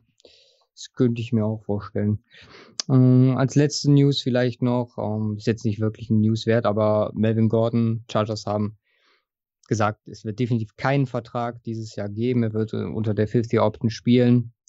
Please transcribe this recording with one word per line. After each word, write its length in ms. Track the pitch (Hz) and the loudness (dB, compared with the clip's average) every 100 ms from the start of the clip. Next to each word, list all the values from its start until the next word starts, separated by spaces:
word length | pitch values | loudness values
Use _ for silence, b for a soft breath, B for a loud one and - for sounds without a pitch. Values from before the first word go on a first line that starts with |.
| - _ b b b b b | -10 _ b b b b b
das 180 | - - | -20 -14
könnte 280 | - 123 117 | 0 0 0
ich 100 | 113 | -2
mir 140 | 113 107 | -2 -2
auch 180 | 110 | -4
vorstellen. 600 | - 104 - 101 104 107 B B B B B B - | -6 -8 -6 -4 -2 -2 B B B B B B 0
Ähm, 460 | 131 127 127 131 127 | 4 6 6 4 2
als 180 | 131 143 | 0 2
letzte 360 | 147 - 143 | 0 0 2
News 300 | 143 143 135 | 4 4 0
vielleicht 400 | 127 123 127 - | -2 0 0 -2
noch, 360 | 123 123 120 - | -2 -2 -4 -6
ähm, 400 | 104 107 107 101 | -6 -4 -4 -2
ist 100 | 117 | -2
jetzt 180 | 113 113 | -2 -2
nicht 140 | 104 | -2
wirklich 300 | 110 - 113 | -4 -4 0
eine 100 | 110 | 2
News 260 | 107 113 110 | 2 0 0
wert, 200 | 117 104 | 2 2
aber 460 | 107 107 107 104 104 | 0 2 2 0 0
Melvin 340 | 110 113 110 | 0 2 2
Gordon, 540 | 113 113 117 113 113 - | 2 2 0 0 -2 -4
Chargers 340 | 110 110 104 104 | -2 -2 -4 -4
haben 320 | 107 104 107 _ _ _ _ _ _ _ _ - | -4 -4 -8 _ _ _ _ _ _ _ _ -4
gesagt, 380 | 107 107 - - | 0 0 -2 -14
es 160 | - 110 | -12 -10
wird 140 | 107 | -6
definitiv 360 | 117 117 110 - | -2 -2 -4 -4
keinen 300 | 131 143 131 | -2 0 -2
Vertrag 580 | 123 113 120 117 117 | -6 -8 -8 -8 -8
dieses 320 | 117 113 110 - | -10 -10 -10 -10
Jahr 140 | 104 | -8
geben. 340 | 104 123 123 | -4 -2 0
Er 80 | 110 | 0
wird, 200 | 107 110 | -2 -4
äh, 100 | 110 | -4
unter 300 | 98 113 110 | -6 -4 -2
der 140 | 101 107 | -2 0
Fifth 260 | 120 113 | 0 0
Year 100 | 110 | 2
Option 260 | 107 - 113 | 2 0 -4
spielen, 640 | - - 123 120 123 120 - | -2 2 4 6 4 0 -10